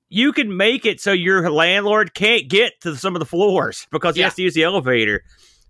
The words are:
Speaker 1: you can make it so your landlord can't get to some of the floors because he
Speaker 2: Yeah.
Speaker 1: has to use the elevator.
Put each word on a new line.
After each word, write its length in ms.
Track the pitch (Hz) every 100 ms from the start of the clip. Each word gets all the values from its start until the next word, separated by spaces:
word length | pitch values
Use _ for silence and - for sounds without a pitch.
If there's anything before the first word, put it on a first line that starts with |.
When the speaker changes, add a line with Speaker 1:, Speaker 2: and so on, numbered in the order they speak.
| _
Speaker 1:
you 220 | 180 269
can 240 | 302 220 185
make 280 | 208 262 226
it 140 | 165
so 120 | 202
your 380 | 190 175 190 170
landlord 640 | 151 170 196 202 214 196
can't 340 | - 208 233 135
get 320 | 190 233 -
to 140 | 175 139
some 180 | 190
of 60 | 175
the 60 | 160
floors 600 | 170 208 185 117 - -
because 240 | 151 175 160
he 40 |
Speaker 2:
Yeah. 60 | 185
Speaker 1:
has 80 |
to 80 | -
use 120 | 180
the 80 | 156
elevator. 580 | 160 190 127 123 107 101 - _ _ _ _